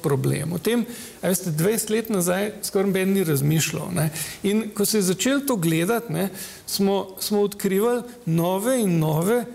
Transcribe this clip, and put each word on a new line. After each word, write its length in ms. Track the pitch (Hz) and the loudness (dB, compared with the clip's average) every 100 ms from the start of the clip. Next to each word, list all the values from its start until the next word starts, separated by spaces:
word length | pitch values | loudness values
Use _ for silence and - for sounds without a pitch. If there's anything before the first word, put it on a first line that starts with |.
problem. 500 | 160 135 131 143 160 | 0 0 0 0 -2
O 60 | 175 | -2
tem, 260 | 208 240 - - - - | 0 0 -2 -6 -16 -4
a 100 | 180 | -2
veste, 200 | 185 180 | 0 -2
dvajset 380 | 151 180 226 - | 0 0 0 0
let 200 | 220 226 | -2 0
nazaj 420 | 202 175 180 214 208 | 0 0 0 -2 -6
skoraj 240 | - 196 196 | -4 0 2
noben 260 | 190 190 | 2 2
ni 100 | 196 | 2
razmišljal, 680 | 165 139 147 156 - - - 175 | 2 2 2 2 0 -4 -4 -2
ne. 140 | 156 - - - | -2 -2 -10 -4
In 260 | 196 214 214 208 | 0 0 0 -2
ko 100 | 202 | 0
se 120 | 220 | 2
je 100 | 185 | 2
začelo 300 | 185 254 285 277 | 2 2 0 0
to 80 | 233 | 0
gledati, 580 | 165 165 175 233 233 | 2 2 2 0 -2
ne, 160 | 160 196 - - - - | -2 -2 -4 -14 -14 -6
smo, 420 | - 196 196 190 - | 0 2 2 -2 -6
smo 220 | - 208 | -2 2
odkrivali 640 | 208 - 202 190 233 247 240 - - | 2 0 0 2 2 0 -4 -8 -2
nove 540 | 165 170 190 220 262 | 0 2 0 0 2
in 180 | 208 170 | 2 2
nove 440 | 156 156 180 240 240 | 2 2 2 0 -2